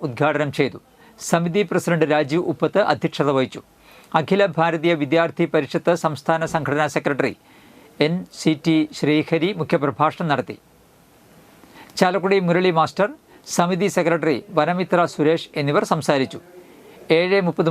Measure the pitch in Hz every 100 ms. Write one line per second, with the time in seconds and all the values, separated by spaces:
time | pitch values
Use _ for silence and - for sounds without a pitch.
0 | 147 117 151 143 147 147 135 - - _
1 | - - - 170 175 190 196 185 - 165
2 | 151 151 143 160 - 147 156 190 208 135
3 | 165 - 143 135 127 - - _ - -
4 | - 127 131 196 196 156 165 165 170 165
5 | 143 160 165 143 165 160 135 170 170 175
6 | 160 143 - 160 160 160 147 143 151 151
7 | 147 131 131 - _ - - - - -
8 | 151 175 180 - 165 151 170 160 151 -
9 | 147 151 - 165 175 196 147 160 143 113
10 | 151 - 170 131 104 104 _ _ _ _
11 | _ _ _ - - - - - - -
12 | 185 190 185 196 175 175 185 165 156 -
13 | 208 302 _ - - - 175 185 196 -
14 | 165 165 160 117 - 160 151 180 180 175
15 | 160 - 151 165 - 156 143 165 214 165
16 | 143 143 131 - - - - - - -
17 | - 160 180 196 175 156 165